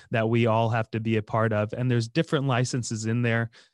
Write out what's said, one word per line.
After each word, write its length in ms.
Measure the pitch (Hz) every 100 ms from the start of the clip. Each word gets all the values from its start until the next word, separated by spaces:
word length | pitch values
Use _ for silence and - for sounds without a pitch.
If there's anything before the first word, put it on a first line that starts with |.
| -
that 180 | 117 113
we 180 | 117 117
all 220 | 113 113
have 220 | 117 -
to 100 | 113
be 160 | 110 110
a 60 |
part 300 | 107 113 113
of. 200 | 104 107
And 180 | 120 127
there's 180 | 120 113
different 380 | 165 160 151 139
licenses 600 | 120 127 131 117 110 110
in 160 | 120
there. 280 | 120 113 113 - -